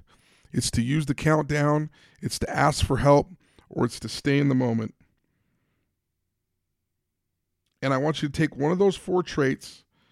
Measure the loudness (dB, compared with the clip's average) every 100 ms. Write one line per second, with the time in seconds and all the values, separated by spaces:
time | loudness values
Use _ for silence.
0 | -16 _ _ _ _ -6 -2 -2 0 0
1 | 0 0 2 2 0 0 2 0 -2 _
2 | _ -10 -8 -6 -4 2 2 2 -2 2
3 | 6 4 4 -10 _ _ -10 -2 -2 -2
4 | -10 -4 0 2 2 2 0 -2 -4 -12
5 | _ _ _ _ _ _ _ _ _ _
6 | _ _ _ _ _ _ _ _ _ _
7 | _ _ _ _ _ _ _ -6 -2 0
8 | 0 -2 -4 0 -2 0 -2 2 2 0
9 | -2 -2 -2 -2 -2 -2 -10 -20 _ _
10 | _